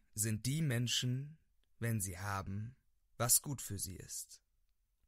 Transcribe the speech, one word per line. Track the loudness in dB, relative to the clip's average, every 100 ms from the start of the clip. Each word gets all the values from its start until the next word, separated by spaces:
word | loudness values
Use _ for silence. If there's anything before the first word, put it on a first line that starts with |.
| _ -2
sind | 0 0 0
die | 2
Menschen, | 2 2 2 2 2 0 -4 -12 _ _ _ -4
wenn | 0 0
sie | 0 -4
haben, | -2 -2 -2 -4 -6 -10 _ _ _ 0
was | 6 6
gut | 4 -6
für | -6 -6
sie | -6 -8
ist. | -10 -10 -10 -16 _ _ _ _ _ _